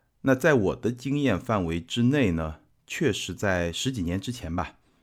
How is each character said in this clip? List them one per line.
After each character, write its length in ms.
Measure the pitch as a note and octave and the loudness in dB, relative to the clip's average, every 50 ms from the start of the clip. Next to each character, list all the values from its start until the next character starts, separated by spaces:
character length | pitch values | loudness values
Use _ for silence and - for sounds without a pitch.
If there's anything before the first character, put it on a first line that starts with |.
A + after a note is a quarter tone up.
| _ _ _ _ | _ _ _ _
那 140 | - C3+ C3 | 2 2 2
在 180 | B2+ - E3 | 4 4 4
我 240 | D3 A#2+ F#2+ F2 C2 | 4 6 4 2 0
的 160 | - - A2 | 0 -2 -4
经 280 | B2 B2 - C#3+ C#3 D3 | -4 -2 -4 -2 -2 0
验 200 | C#3 B2+ F#2+ E2+ | 2 2 0 0
范 240 | - - A2 G2+ F2 | 0 0 0 0 0
围 160 | E2 E2+ E2+ | 0 -2 -4
之 220 | E2 - - A#2+ | -4 -6 -2 2
内 300 | A#2 B2 D3 D3 B2 F#2 | 2 4 4 4 2 2
呢， 240 | E2 D#2+ D#2+ D#2 D#2 - _ _ _ _ _ | 2 0 -2 -4 -6 -10 _ _ _ _ _
确 240 | - - - E3+ A#2+ | -12 -6 0 0 0
实 240 | F#2+ - - - F2 | 0 0 -6 -8 -8
在 380 | - G#2+ G2 F#2 F2 F2 E2+ | -4 -2 0 0 0 0 -2
十 180 | E2 - - C3+ | -4 -4 -4 -4
几 120 | C3 G#2+ | -4 -4
年 180 | E2 E2+ F2 G2 | -4 -2 -2 -4
之 100 | - B2 | -4 -6
前 240 | A#2+ - F2 E2 E2+ | -10 -8 -8 -6 -4
吧， 200 | F#2 D#2 - - _ _ _ _ _ | -4 -6 -6 -10 _ _ _ _ _